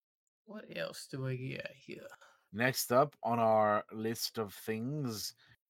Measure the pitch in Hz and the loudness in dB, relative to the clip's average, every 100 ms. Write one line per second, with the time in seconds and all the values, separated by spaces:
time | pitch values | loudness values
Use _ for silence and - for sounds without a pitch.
0 | _ _ _ _ - 214 - 170 165 - | _ _ _ _ -18 -16 -12 -8 -8 -10
1 | - 139 131 127 131 135 - - - - | -12 -6 -4 -4 -6 -8 -10 -14 -16 -16
2 | - - - _ _ 98 127 135 - 123 | -16 -20 -20 _ _ 0 0 2 4 4
3 | 147 - 113 117 113 110 107 104 - 110 | 4 0 -2 4 6 6 6 4 0 -4
4 | 110 117 - - 104 - - 110 120 151 | -4 -2 -4 -4 -6 -6 -6 -4 -4 -2
5 | 131 104 - - _ _ | -4 -4 -8 -10 _ _